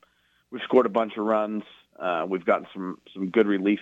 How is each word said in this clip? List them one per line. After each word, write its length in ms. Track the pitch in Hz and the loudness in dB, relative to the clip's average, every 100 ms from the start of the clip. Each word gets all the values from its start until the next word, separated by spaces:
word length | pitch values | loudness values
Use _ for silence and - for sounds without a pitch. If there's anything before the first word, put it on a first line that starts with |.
| _ _ _ _ _ | _ _ _ _ _
we've 120 | 120 | -12
scored 220 | - 127 117 | 2 4 4
a 40 | |
bunch 260 | 107 110 113 | 0 -2 -2
of 80 | |
runs. 380 | 107 107 107 107 - - _ - | 0 0 0 -6 -10 -20 _ -8
Uh, 280 | 90 82 85 | -4 -4 -2
we've 160 | 92 | -4
gotten 220 | 85 92 92 | 0 0 -2
some, 240 | 98 92 - - | -10 -10 -10 -14
some 160 | 98 95 | -8 -2
good 160 | 113 104 | 2 2
relief 340 | 98 98 104 | 2 0 0